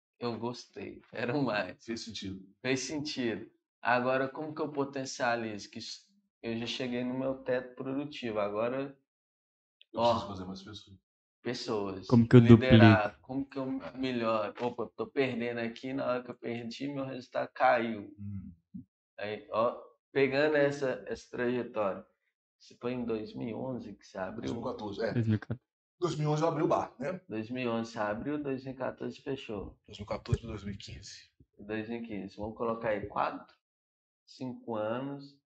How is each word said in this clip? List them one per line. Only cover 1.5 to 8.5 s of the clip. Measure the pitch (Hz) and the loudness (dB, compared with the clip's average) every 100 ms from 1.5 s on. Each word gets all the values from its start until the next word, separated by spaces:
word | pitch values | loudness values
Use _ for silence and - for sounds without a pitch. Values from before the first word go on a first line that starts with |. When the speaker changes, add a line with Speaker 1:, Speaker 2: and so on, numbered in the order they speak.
| 104 90 - - | 0 -2 -8 -8
Speaker 2:
Fez | 117 | -8
sentido. | 113 101 98 92 - _ | -8 -10 -8 -10 -14 _
Speaker 1:
Fez | 127 131 | -2 -2
sentido. | - 151 - 131 117 98 - _ _ _ | -2 -6 -4 -2 -2 -2 -8 _ _ _
Agora, | 113 123 127 131 135 | 2 2 4 0 0
como | - 156 151 | -4 -8 -6
que | |
eu | 143 | -4
potencializo? | 143 139 135 131 - 123 117 110 104 101 | -2 -4 -4 -8 -2 0 0 -2 -6 -10
Que | 113 | -12
s-, | - - _ _ _ _ | -12 -14 _ _ _ _
eu | 117 113 | -6 -4
já | 120 | -4
cheguei | - 127 123 | -4 -4 -2
no | 123 127 | -2 -2
meu | 135 135 | -2 -2
teto | - 127 127 - | -2 -2 -2 -8
produtivo. | 135 135 147 - 120 107 | -4 -4 -4 -6 -4 0
Agora, | 101 | 0